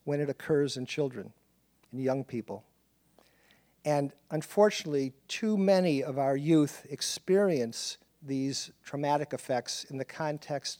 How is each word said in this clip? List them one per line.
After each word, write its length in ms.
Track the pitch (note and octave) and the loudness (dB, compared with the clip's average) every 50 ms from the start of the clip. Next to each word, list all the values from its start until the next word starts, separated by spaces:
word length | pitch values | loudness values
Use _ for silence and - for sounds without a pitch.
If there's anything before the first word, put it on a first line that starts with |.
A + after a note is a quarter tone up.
| _ | _
when 180 | D3 C#3+ C#3+ | -4 -2 -2
it 80 | D3 C#3 | -2 -2
occurs 480 | C3+ - - - D#3+ C#3+ C#3+ C3+ - | -4 -4 -2 0 2 2 2 0 -2
in 80 | C3 B2+ | -6 -8
children 480 | - - - C#3+ C3+ B2 A2 F#2 A2 - _ _ _ _ _ _ _ _ _ _ _ | -6 -4 -4 -4 -4 -4 -8 -12 -14 -16 _ _ _ _ _ _ _ _ _ _ _
and 80 | - B2+ | -8 -2
young 240 | C3 C3 C3 C#3 C3 | 0 0 0 0 -2
people. 400 | - B2 A2+ G#2 - G2+ G2 - _ _ _ _ _ _ _ _ _ _ _ _ _ _ _ _ _ _ _ _ _ _ _ - | -4 -6 -6 -6 -6 -10 -12 -14 _ _ _ _ _ _ _ _ _ _ _ _ _ _ _ _ _ _ _ _ _ _ _ -2
And 300 | D3+ D3 C#3+ C#3+ C#3 - _ _ - | 0 0 0 0 -2 -6 _ _ -6
unfortunately, 840 | - D#3 - - - G3+ G#3 G#3+ G#3 - - D#3+ D3 C#3 C3+ C3+ - _ _ | -6 -6 -6 0 4 6 6 6 4 0 -4 -2 -2 0 -2 -2 -6 _ _
too 300 | - - - A3+ G#3+ G#3+ | -10 -6 -2 0 0 2
many 460 | G3 F#3+ G3 G3 F#3 F#3 F3 D3 C3+ C3+ | 4 4 6 6 6 4 4 2 2 0
of 160 | D3+ C3 C#3 | -2 -2 0
our 180 | C#3 C3+ C#3 | 0 2 0
youth 480 | C#3 D3 D#3+ E3 D#3 D3 C#3+ - - - - | 2 4 6 6 6 6 4 0 -8 -12 -12
experience 1080 | C#3+ - - - - - - - F#3 G3 G#3 F#3+ E3 C3+ A#2 A2+ A2+ - - - - - _ _ _ _ | -8 -6 -6 -6 -6 -6 0 2 4 4 4 4 2 2 0 -2 -4 -8 -8 -8 -10 -12 _ _ _ _
these 480 | D#3 C#3 C3+ C3+ C3+ C#3 C3+ - - - - _ _ | -8 -4 -2 -2 -2 -2 -4 -6 -8 -10 -14 _ _
traumatic 500 | - - C#3+ D3 C#3+ D3 D3 D3+ - - | -10 -6 -4 0 0 0 0 0 -4 -6
effects 520 | B2 - - C3 A#2+ - - - - - | -8 -4 -2 -2 -2 -2 -4 -8 -8 -10
in 120 | - C#3+ | -10 -8
the 80 | C3+ C3+ | -8 -8
context 760 | - - - D#3+ D3+ D3+ D3+ - - D3 C#3 - - - | -8 -6 -6 -4 -4 -4 -6 -6 -6 -6 -6 -6 -8 -10